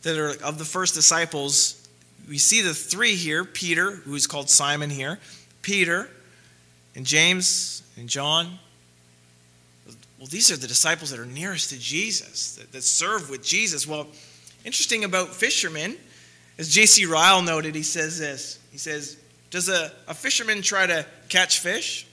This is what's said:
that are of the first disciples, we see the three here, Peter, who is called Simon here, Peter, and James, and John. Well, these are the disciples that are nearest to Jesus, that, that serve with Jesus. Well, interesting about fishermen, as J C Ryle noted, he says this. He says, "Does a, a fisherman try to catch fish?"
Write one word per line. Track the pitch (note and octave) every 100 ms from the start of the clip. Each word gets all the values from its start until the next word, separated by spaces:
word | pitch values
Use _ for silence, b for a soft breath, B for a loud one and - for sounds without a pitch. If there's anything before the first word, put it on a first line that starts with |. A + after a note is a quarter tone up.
that | D#3+ D#3+
are | D3+ C#3
of | C#3+ D#3
the | D#3
first | F#3 F#3
disciples, | D#3+ D3 E3 D#3+ D3+ C#3 C#3 - - - _ _ _ -
we | C#3+
see | - A3
the | G3
three | D#3 - F3+ A#3 G3
here, | E3+ D#3
Peter, | F#3 - F3+ E3 F#3
who | G3 C#3
is | C#3+ C#3
called | D3 C#3
Simon | - C#3+ D3 D3
here, | C#3 C3+ F#3+ B B B _
Peter, | - G3+ F3 E3+ - - b b b b b b _
and | - C3
James, | D3 E3 F#3 F3+ - - - - -
and | A#2+
John. | C#3 C#3+ D#3+ E3+ F#3 - _ _ _ _ _ _ _ _ _ _ _ - A2+ - _
Well, | C3
these | F3+ A3+
are | D#3+
the | B2+
disciples | B2 D#3+ E3 D#3
that | B2+
are | A#2+
nearest | C3 F3+ F3 -
to | C3
Jesus, | A#2 D3 A3 G3+ - - - -
that, | -
that | C3
serve | B2+ - F3 G#3+ D3
with | C3+
Jesus. | - F#3+ A3 D3+ C#3
Well, | D3+ D3 B B B B B
interesting | - - - A3+
about | G#3 F#3 F3+
fishermen, | - A#3 - F#3 D#3 E3+ D4+ - B B B B -
as | D#3+
J | D3
C | G#3+ - F#3
Ryle | D#3+ F3 F#3+
noted, | F3 D#3+ D#3
he | D#3
says | D#3 F3 D#3 E3
this. | D3+ C3+ - - -
He | C#3+
says, | - D3+ D3 - - _ _
"Does | F3+ F3+
a, | F#3 D#3 - -
a |
fisherman | D#3+ - - A3+ G#3+
try | F#3+ G3 F#3
to | E3 D3 - -
catch | F#3 - -
fish?" | F3 G#3 - - -